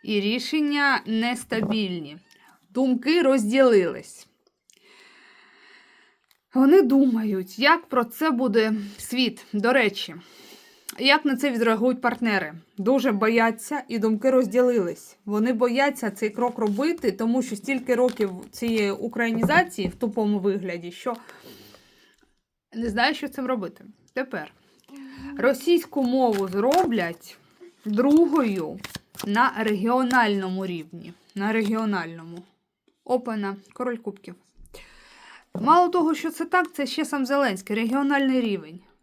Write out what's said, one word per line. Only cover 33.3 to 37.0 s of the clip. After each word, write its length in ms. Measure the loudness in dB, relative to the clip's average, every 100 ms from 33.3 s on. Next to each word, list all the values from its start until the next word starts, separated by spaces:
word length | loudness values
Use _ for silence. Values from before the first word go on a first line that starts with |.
| -6 -6 -8 _
король 240 | -8 -8 -6
кубків. 380 | -10 -14 -18 -20 _ _ -20 -20 -20 -20 -20 -20 -20 -20 _
Мало 340 | -4 4 6 6
того, 260 | 2 0
що 160 | 0 -4
це 140 | -6
так, 280 | -2 0 -2
це 140 | -4 -6
ще 180 | -4